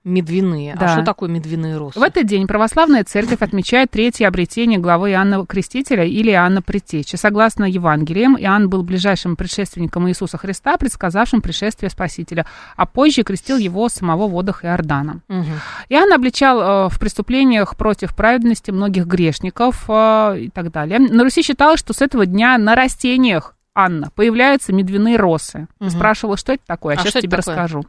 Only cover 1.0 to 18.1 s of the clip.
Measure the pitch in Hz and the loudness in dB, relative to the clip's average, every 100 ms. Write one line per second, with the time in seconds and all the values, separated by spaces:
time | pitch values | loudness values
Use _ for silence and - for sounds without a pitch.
1 | 165 - 175 170 156 160 160 156 143 202 | 0 -2 -4 -4 -4 -6 -4 -6 -8 -2
2 | 302 370 226 202 190 214 220 - 320 277 | 0 2 0 0 0 0 0 2 4 4
3 | - 208 233 247 196 196 175 247 262 208 | 2 -2 -2 -2 -2 -2 0 2 2 2
4 | 233 - 208 180 175 - 233 208 175 170 | 0 2 0 0 -2 -2 0 2 2 2
5 | 202 190 196 196 175 196 - 254 277 226 | 2 2 2 0 -2 -4 -4 -6 -2 0
6 | 170 202 220 190 180 190 - 202 - 156 | 0 0 2 4 4 2 -2 -6 -4 -8
7 | 143 175 214 208 220 - 202 185 170 151 | -6 -2 0 2 2 2 -2 0 0 0
8 | 151 175 254 269 196 202 202 190 175 185 | 0 2 4 4 2 2 2 0 -2 -2
9 | 196 185 180 165 180 - 196 - 165 180 | 0 0 -2 -6 -6 -6 -6 -4 -6 -2
10 | 180 180 185 165 196 190 - 339 269 - | -2 -2 -6 -8 -10 -6 -2 -2 -2 -4
11 | 185 185 240 226 190 160 208 - 190 - | -2 0 2 2 0 -4 -6 -4 -8 -6
12 | 160 - 170 170 160 - - - - - | -8 -8 -8 -6 -6 -8 -12 -6 -4 2
13 | 302 262 214 190 - 269 196 180 233 - | 2 2 0 -4 -4 -2 -2 -2 -4 -2
14 | 180 165 214 175 190 - 170 180 156 143 | -2 -2 -2 -2 -4 -4 -4 -2 -2 -2
15 | 147 170 - 185 156 151 - - - 277 | -4 -8 -8 -6 -4 -6 -10 -16 -2 2
16 | 392 330 254 - 269 247 185 196 190 - | 4 4 2 2 2 2 2 2 0 0
17 | 208 - 202 262 269 226 196 - 214 202 | -4 -4 -2 2 4 2 0 -2 -2 -2
18 | 180 | -4